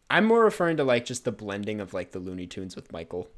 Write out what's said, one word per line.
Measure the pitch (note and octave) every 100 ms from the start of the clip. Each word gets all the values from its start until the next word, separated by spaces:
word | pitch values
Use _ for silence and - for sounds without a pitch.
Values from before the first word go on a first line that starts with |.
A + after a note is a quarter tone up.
| -
I'm | D#3+ A3
more | A#3
referring | A3 G#3 E3+ D#3
to, |
like, | C3+ A#2+
just | A#2+ B2
the | -
blending | G#2 G#2 G2+ G#2 G#2+
of, | F#2+
like, | F#2 F2+
the | F#2+
Looney | F#2 F2+ F2+
Tunes | - F#2+ -
with | -
Michael. | E2 E2 F2+ F2+